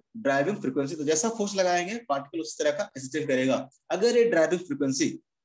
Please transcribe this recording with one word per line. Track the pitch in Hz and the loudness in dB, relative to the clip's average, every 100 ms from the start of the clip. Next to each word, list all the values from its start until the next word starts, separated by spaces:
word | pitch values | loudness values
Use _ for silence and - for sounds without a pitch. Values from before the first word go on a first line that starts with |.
| - 113 | -16 -6
Driving | 123 135 143 208 | 0 2 2 -2
frequency। | 131 139 139 160 | -2 -2 -2 -2
तो | |
जैसा | 143 160 226 | 0 0 0
force | 226 202 196 | -2 -2 0
लगाएंगे | 180 175 175 233 - | 2 2 0 -6 -4
particle | 139 135 170 | -4 -4 -8
उस | 156 - | -8 -2
तरह | 151 | 0
का | 147 - 135 | 0 -4 -8
स्टेम | 131 156 139 | -8 -4 0
करेगा। | 131 131 113 - _ - | 2 2 0 -2 _ -6
अगर | 175 233 240 | 0 4 4
ये | 233 | 4
driving | 165 156 180 | 4 4 2
frequency, | - 139 139 135 139 - _ _ | -2 -2 0 0 0 -2 _ _